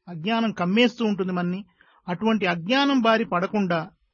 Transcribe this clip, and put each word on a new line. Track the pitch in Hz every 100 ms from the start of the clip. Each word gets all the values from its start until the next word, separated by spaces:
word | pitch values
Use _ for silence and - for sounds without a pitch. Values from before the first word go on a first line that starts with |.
| -
అజ్ఞానం | 170 175 226 226
కమ్మేస్తూ | - 180 208 247 -
ఉంటుంది | 220 208 185
మనని. | 180 175 185 - _ _ _ -
అటువంటి | 175 220 220 180
అజ్ఞానం | 175 170 262 277 269
బారి | 226 220
పడకుండా | 226 262 208 214 190 170 160 - _